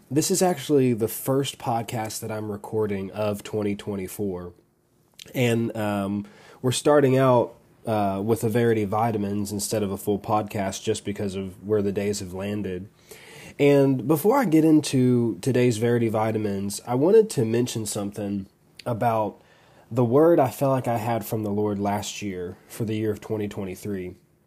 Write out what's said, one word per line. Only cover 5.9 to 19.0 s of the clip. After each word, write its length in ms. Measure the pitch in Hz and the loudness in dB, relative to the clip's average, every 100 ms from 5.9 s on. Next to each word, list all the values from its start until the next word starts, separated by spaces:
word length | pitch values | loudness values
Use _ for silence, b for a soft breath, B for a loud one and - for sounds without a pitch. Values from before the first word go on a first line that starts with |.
| 101 98 104 104 B B B | -2 -2 -4 -6 B B B
we're 100 | 127 | -4
starting 460 | 120 147 147 139 131 | 0 4 6 6 4
out, 380 | 131 123 104 - _ _ - | 6 4 2 -4 _ _ -2
uh, 340 | 107 101 98 | 0 0 0
with 200 | 104 110 | 0 0
a 60 | 113 | 0
Verity 360 | 117 117 110 104 | 2 2 2 0
Vitamins 680 | 107 117 107 101 104 101 | 0 0 0 -2 -4 -4
instead 300 | 104 - 110 | -4 -4 -2
of 80 | 101 | -2
a 60 | 101 | -4
full 220 | - 101 | -2 -2
podcast 640 | - 107 104 107 98 101 | 0 -2 -2 -4 -6 -4
just 200 | - 107 | -4 -4
because 300 | - 101 104 | -4 -6 -6
of 340 | 95 95 92 98 | -6 -8 -8 -2
where 140 | 107 | 0
the 100 | 101 | 0
days 280 | 98 101 101 | -2 -4 -4
have 160 | 92 95 | -8 -8
landed. 540 | 101 107 95 90 98 _ B B B B B B | -6 -6 -6 -6 -10 _ B B B B B B
And 500 | 143 143 139 131 127 | 4 6 4 2 0
before 300 | 160 208 277 | 2 4 2
I 80 | 220 | 4
get 180 | 160 | 4
into 760 | 160 156 147 135 127 123 117 - | 6 6 4 2 4 4 2 -2
today's 360 | - 123 123 107 | 0 2 4 2
Verity 320 | 117 120 113 | 2 2 2
Vitamins, 680 | 107 110 107 107 98 98 - - | 2 0 0 -2 -2 -4 -6 -4
I 80 | |
wanted 380 | 127 156 220 208 | 0 4 6 4
to 120 | - | 2
mention 440 | 110 117 123 117 110 | 0 0 0 -4 -6
something 580 | 113 101 101 101 101 95 _ _ - - | -4 -6 -6 -4 -4 -8 _ _ -12 -6
about 540 | 110 | -2